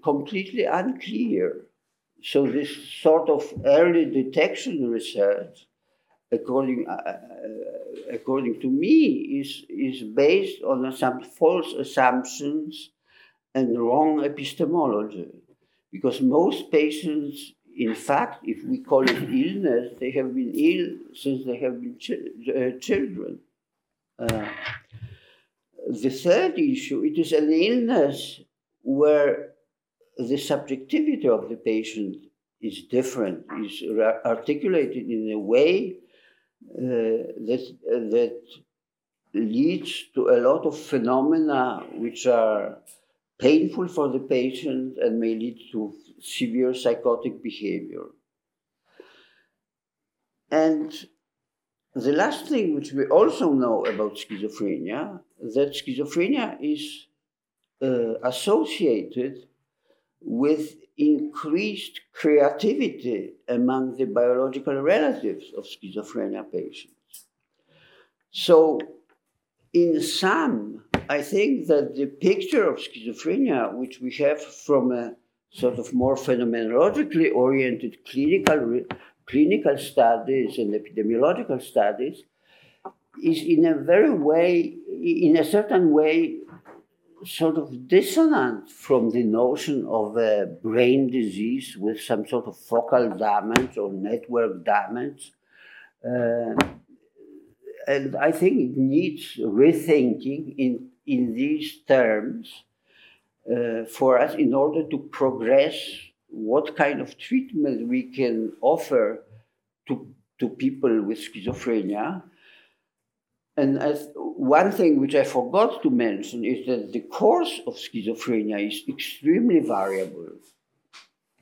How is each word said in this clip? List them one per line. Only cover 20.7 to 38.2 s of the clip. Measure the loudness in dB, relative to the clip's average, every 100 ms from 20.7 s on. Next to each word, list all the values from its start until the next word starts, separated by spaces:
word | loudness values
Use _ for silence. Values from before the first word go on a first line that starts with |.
| 2 -2 -8 -18
since | -10 -6 -4
they | -4 -4
have | -4 -6
been | -10 -12
chi-, | -8 -8 -8 -12 -4
uh, | -2 -2 -4
children. | -4 -2 -2 -8 -10 -12 _ _ _ _ _ _ _ -10
Uh, | -4 -4 -6 -10 -12 -14 _ -18 -18 -18 _ _ _ _ _ -14 -8
the | -4 -4
third | -2 2 4 2 0
issue, | 0 -2 -4 -2
it | -2 -2
is | 0
an | 2 2
illness | 4 4 2 2 2 2 0 -10 -16 -20 _ _ _
where | -4 2 4 6 4 0 -6 _ _ _ _ _ _ -8
the | -2 -2
subjectivity | 0 -4 -4 -8 -4 -2 0 0 2
of | 2 0
the | -6
patient | -2 -2 -2 -6 -8 -8 -16 _ _ _
is | -10 -10 -4
different, | -2 -2 -4 -4 -6 -10 -10
is | -10 -10 -6
ra-, | 0 0 0
articulated | -2 -4 -2 -2 0 0 0 -4 -6
in | -6 -4
a | -6
way, | 2 4 4 2 -2 -10 _ _ _ _ _ _ -18 -8
uh, | -4 -2 0 -2 -4 -10 -4
that, | -4 -6 -10 -4
uh, | -2 0
that | 0